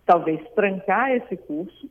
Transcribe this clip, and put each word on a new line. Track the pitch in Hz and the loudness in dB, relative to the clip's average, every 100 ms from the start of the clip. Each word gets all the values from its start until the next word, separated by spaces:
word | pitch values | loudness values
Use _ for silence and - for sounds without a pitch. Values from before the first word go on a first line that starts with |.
| - | 2
talvez | 175 165 156 - - | 2 2 -4 -4 0
trancar | 202 190 190 190 269 | 0 0 0 0 2
esse | 254 - 185 | 0 -4 -12
curso | - 151 - - - | -8 -8 -8 -12 -14